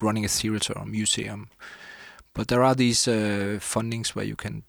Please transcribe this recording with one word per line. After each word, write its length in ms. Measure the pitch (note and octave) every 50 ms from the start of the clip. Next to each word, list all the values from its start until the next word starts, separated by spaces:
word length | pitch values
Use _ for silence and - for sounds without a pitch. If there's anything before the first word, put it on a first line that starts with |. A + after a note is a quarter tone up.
running 240 | G#2+ G#2+ G#2+ A2 G#2+
a 40 | G2+
theater 440 | - - - A2 G#2+ G#2 - - G2+
or 60 | G2
a 40 | G#2
museum. 640 | G#2 G#2 G#2+ G#2+ - - - G#2+ G#2+ G#2 G2+ G#2+ - _ - - - - - - - - - - - - - - _ -
But 140 | - A2 -
there 140 | B2 B2
are 120 | B2+ C3 C3
these, 320 | B2 B2+ A#2+ A2+ - - B2+
uh, 500 | A2+ A2 G#2+ G#2 G2+ G2+ G2 G2 G#2 G2+
fundings 540 | - - - A#2 A2+ A2+ A2+ A#2 A2+ - -
where 100 | G2+ G2+
you 120 | G#2 G#2+
can 260 | - - G#2+ G#2+ G#2+ G#2+